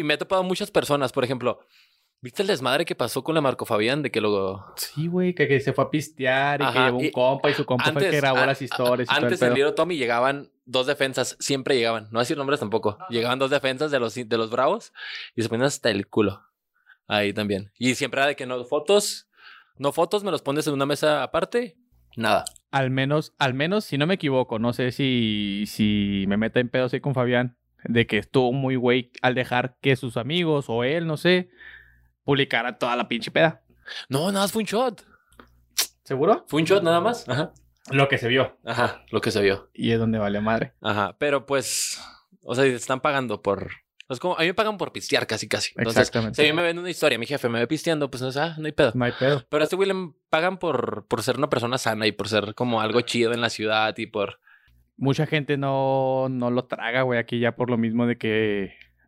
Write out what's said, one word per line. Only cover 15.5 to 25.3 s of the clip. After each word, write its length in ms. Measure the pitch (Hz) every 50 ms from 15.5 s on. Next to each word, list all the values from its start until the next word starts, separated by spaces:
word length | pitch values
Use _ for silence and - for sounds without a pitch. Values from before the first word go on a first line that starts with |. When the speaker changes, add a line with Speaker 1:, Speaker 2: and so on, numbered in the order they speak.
| 113 113 131
Speaker 1:
hasta 240 | 143 - - - 120
el 160 | 104 101 101 -
culo 340 | - 117 107 98 98 - - _ _ _ _ _ _ _ _ _ - _ _ -
ahí 240 | 107 104 104 101 98
también. 400 | 107 107 101 101 95 101 101 _ _
Y 160 | 117 127 123
siempre 240 | - 143 127 - 135
era 80 | 139 147
de 80 | 143
que 100 | - 139
no, 160 | 123 127 123 123
fotos, 640 | 123 143 151 151 - 202 208 208 - - - - _ _ _ - - - - - _ _ -
no 120 | 131 143 139
fotos, 300 | - 170 170 - 208 196
me 80 | 202
los 120 | 165 139 -
pones 240 | 143 139 151 151
en 80 | 156 143
una 120 | 135 139
mesa 360 | 143 143 - - 151 151 147 127
aparte, 540 | - - 165 190 - - 240 247 - - _ _ _ _ _ _ _ _
nada. 280 | 113 113 107 104 87 - - - - _ _
Speaker 2:
Al 200 | - 139 135 127
menos, 420 | 131 135 135 135 147 156 156 - - _
al 160 | 147 131 123
menos, 300 | 131 147 165 196 214 214
si 140 | - - 139
no 80 | 147
me 80 | 165 196
equivoco, 440 | - - 143 135 127 123 - 120 110
no 120 | 113 120 120
sé 180 | - 131 123 120
si, 720 | - 143 131 127 120 113 110